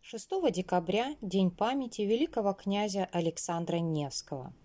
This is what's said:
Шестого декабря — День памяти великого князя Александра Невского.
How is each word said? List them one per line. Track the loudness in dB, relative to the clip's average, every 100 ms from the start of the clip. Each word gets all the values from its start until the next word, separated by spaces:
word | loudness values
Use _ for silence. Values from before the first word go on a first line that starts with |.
Шестого | -12 -10 -4 2 2
декабря — | 2 2 0 2 0 0 -6
День | -2 4 2
памяти | 4 0 0 -4 -2
великого | 2 2 2 2 0
князя | -2 -2 0 0 0 0
Александра | 0 0 0 -2 -2 0 0
Невского. | 2 0 -2 -4 -6 -8 -8 -16